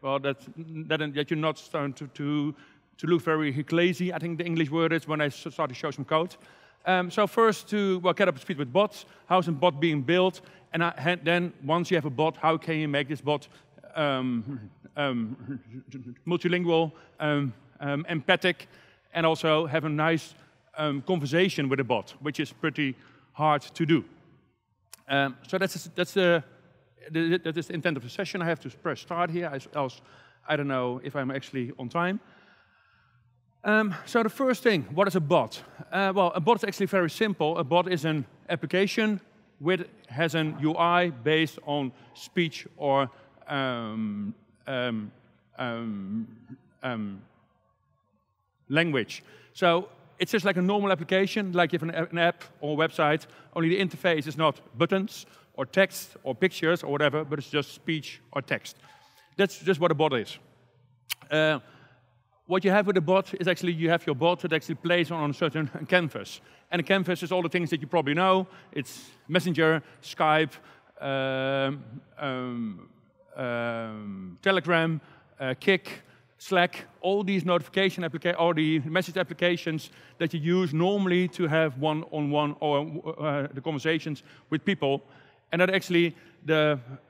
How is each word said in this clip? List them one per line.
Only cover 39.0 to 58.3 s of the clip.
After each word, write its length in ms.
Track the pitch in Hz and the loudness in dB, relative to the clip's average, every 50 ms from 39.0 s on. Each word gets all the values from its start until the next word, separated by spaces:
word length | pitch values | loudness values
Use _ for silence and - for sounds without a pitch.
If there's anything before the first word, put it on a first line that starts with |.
| 220 214 208 185 - _ _ _ _ _ _ _ | 2 2 0 -2 -4 _ _ _ _ _ _ _
which 280 | 139 160 185 175 180 - - - - - | 0 0 0 0 -2 -8 -14 -20 -20 -14
has 260 | 117 123 165 165 160 | -2 0 0 2 2
an 220 | 165 156 156 151 123 | 0 0 0 -2 0
U 160 | 139 156 160 | 0 0 2
I 340 | 170 170 170 175 175 180 175 | 4 4 4 6 4 4 2
based 480 | 151 120 113 147 156 160 160 147 - - - | 0 -2 0 2 4 4 2 0 -2 -10 -8
on 280 | 151 143 147 139 127 - - - - - | -4 -2 -2 -2 -4 -6 -10 -20 -20 -20
speech 520 | - - - _ 180 175 160 - - - - _ | -20 -20 -6 _ 0 0 0 -2 -8 -16 -16 _
or, 340 | - 147 143 135 135 135 127 - - - _ _ _ - - | -6 0 2 2 2 2 0 -4 -16 -20 _ _ _ -12 -6
um, 840 | 147 139 135 131 123 120 117 110 107 110 110 107 104 104 104 101 113 - _ _ _ _ _ | -4 -2 -2 -2 -2 -4 -6 -6 -4 -4 -4 -4 -4 -6 -8 -8 -10 -12 _ _ _ _ _
um, 460 | - 135 127 123 123 117 110 104 104 - - _ _ _ _ _ _ _ - | -8 -4 -2 -2 -2 -2 -4 -6 -8 -14 -20 _ _ _ _ _ _ _ -8
um, 680 | 131 123 117 117 117 113 104 101 98 95 104 113 113 110 - - - - - - _ _ _ _ - | -8 -6 -6 -6 -6 -6 -6 -8 -8 -6 -6 -6 -6 -8 -12 -20 -20 -20 -20 -20 _ _ _ _ -8
um, 400 | 131 123 110 107 101 98 98 113 _ _ _ _ _ _ _ _ _ _ _ _ _ _ _ _ _ _ _ _ _ _ _ _ _ _ _ _ _ | -6 -6 -6 -6 -8 -10 -12 -16 _ _ _ _ _ _ _ _ _ _ _ _ _ _ _ _ _ _ _ _ _ _ _ _ _ _ _ _ _
language. 540 | 135 156 170 175 147 131 104 - - - - - - - - _ _ | 0 2 2 2 0 -2 -2 -2 -8 -16 -16 -20 -20 -20 -20 _ _
So 360 | - 190 175 170 170 180 - - - - - _ _ | 0 2 4 4 4 0 -4 -16 -20 -20 -20 _ _
it's 140 | 185 - - | -6 0 0
just 120 | 220 165 | 0 2
like 120 | 202 170 | 2 2
a 60 | 175 180 | 2 2
normal 280 | 185 202 208 202 196 | 2 2 2 2 2
application, 600 | 190 160 165 - 185 190 196 196 - 220 208 190 175 | 0 0 0 0 2 2 2 2 0 -4 -4 -2 2
like 200 | 175 175 156 - | 2 2 2 2
you 60 | 165 | -2
have 100 | - 165 | -4 -2
an, 60 | 165 | -4
an 240 | 160 170 175 - 170 | -4 -4 -4 0 2
app 240 | 170 175 170 - - - - _ | 2 2 2 0 -10 -20 -16 _
or 140 | - 147 151 | -6 -4 0
a 140 | 147 160 160 | 2 2 0
website, 380 | - - 160 147 151 160 - - - - - - - | 2 2 2 4 2 2 -2 -8 -20 -20 -20 -10 -4
only 140 | 165 165 165 | 0 2 2
the 100 | 175 196 | 2 2
interface 480 | 196 170 - 156 - 185 170 156 143 | 0 -2 -2 0 0 2 2 2 -2
is 100 | 156 147 | -4 -2
not 240 | 143 160 156 131 - - - - | 2 2 2 2 0 -10 -20 0
buttons 500 | 113 165 165 202 190 190 220 - - - - - - _ _ _ | 0 2 2 2 0 0 -2 -8 -12 -18 -18 -20 -20 _ _ _
or 120 | - 135 | -6 -6
text 500 | - - 190 190 190 - - - - - - _ | -2 4 4 4 4 2 -10 -14 -14 -18 -12 _
or 100 | 135 131 | -6 -2
pictures 480 | - - 185 - - - 160 175 170 - | 0 0 0 0 0 2 2 2 2 0
or 80 | - | -2
whatever, 320 | 143 143 151 143 131 151 156 | 0 2 2 2 2 2 -2
but 140 | 139 151 147 | -2 -6 -8
it's 120 | 135 - | -6 -2
just 240 | - 147 139 - - | -2 -2 -2 -2 -10
speech 460 | - _ - 160 156 135 - - - _ _ | -12 _ -4 -4 -4 -4 -10 -16 -16 _ _